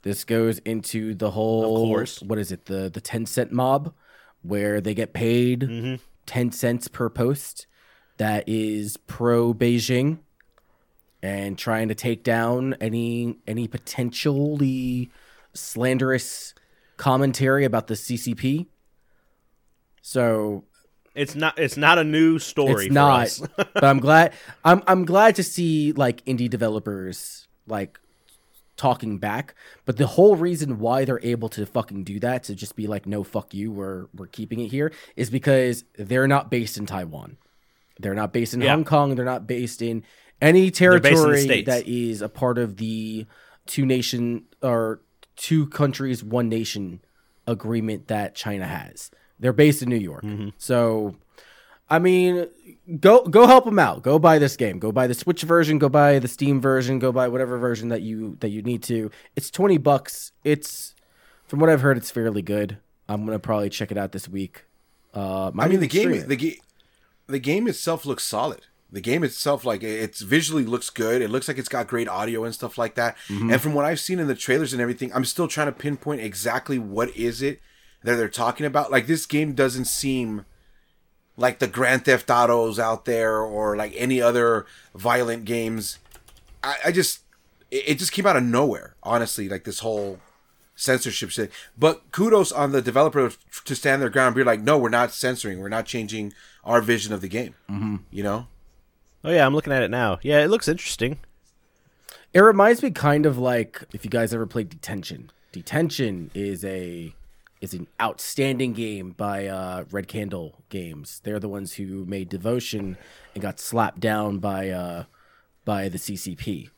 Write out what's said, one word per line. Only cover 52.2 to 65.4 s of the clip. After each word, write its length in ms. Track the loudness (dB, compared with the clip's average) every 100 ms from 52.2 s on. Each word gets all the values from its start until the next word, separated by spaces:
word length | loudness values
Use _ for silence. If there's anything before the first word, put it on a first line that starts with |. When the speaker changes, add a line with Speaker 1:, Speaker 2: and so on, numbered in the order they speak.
| 4 0 -4 _ -20 -20 -12 4
Speaker 1:
go, 240 | 10 10
go 220 | 10 10 12
help 220 | 12 10
'em 100 | 4
out. 240 | 4 2
Go 160 | 2 6
buy 220 | 8 8
this 180 | 4 2
game. 220 | -2 -2
Go 120 | -2
buy 140 | 2 0
the 80 |
Switch 300 | 0 -2 -2
version. 340 | 2 4 4 4
Go 120 | 4
buy 280 | 6 6 6
the 100 | 2
Steam 320 | -2 0 2
version. 380 | 2 2 0 0
Go 140 | 0
buy 160 | 2 0
whatever 320 | 0 -2 -2
version 300 | -2 -2 -4
that 120 | -4
you, 360 | -6 -8 -10 -6
that 100 | -6
you 140 | -4
need 180 | -6 -6
to. 280 | -4 -4 -4 -10 -12 -10
It's 160 | -10
twenty 260 | 0 4 4
bucks. 540 | 4 0 -2 -16 -16 _
It's, 520 | -2 -2 -4 -14 -16 _ _ _ _ _ _
from 140 | 2
what 100 | 4
I've 120 | 4
heard, 160 | 4 0
it's 120 | -2
fairly 320 | -4 -2 -2
good. 380 | -2 -4 -4 -8 _ _ -8
I'm 180 | -6 -4
gonna 120 | -6
probably 320 | -2 -2 -2
check 220 | -6 -6
it 60 | -6
out 140 | -6
this 160 | -8 -10
week. 380 | -10 -10 -12 _ _ _ _ _
Uh, 380 | -8 -6 -4